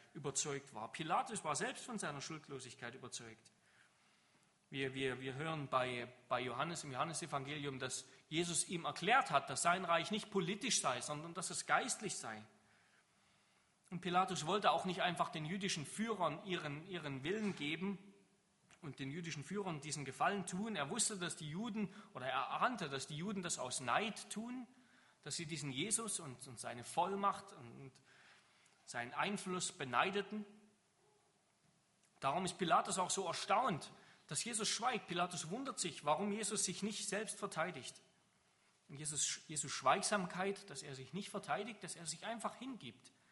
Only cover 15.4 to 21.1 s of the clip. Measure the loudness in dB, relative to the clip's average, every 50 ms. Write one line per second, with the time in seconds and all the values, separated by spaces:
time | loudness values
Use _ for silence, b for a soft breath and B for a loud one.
15.4 | -4 -2 -2 -2 0 0 0 -2 -4 -4 -4 -4 -2 -2 0 2 2 2 0 0
16.4 | -2 -2 -2 -2 -2 -2 -4 -6 -6 -6 -6 -6 -4 -4 -4 -2 0 0 0 2
17.4 | 2 0 0 0 -2 -2 -2 -2 -2 -2 -4 -4 -8 -14 -20 -20 -20 _ _ _
18.4 | _ _ _ _ _ -20 -18 -12 -10 -10 -8 -6 -6 -6 -4 -4 -6 -6 -6 -6
19.4 | -6 -4 -4 -2 -2 -2 -4 -4 -4 -6 -6 -6 -6 -6 0 4 4 4 4 4
20.4 | 0 -2 -2 -2 -2 -2 0 0 -2 0 2 2 2 2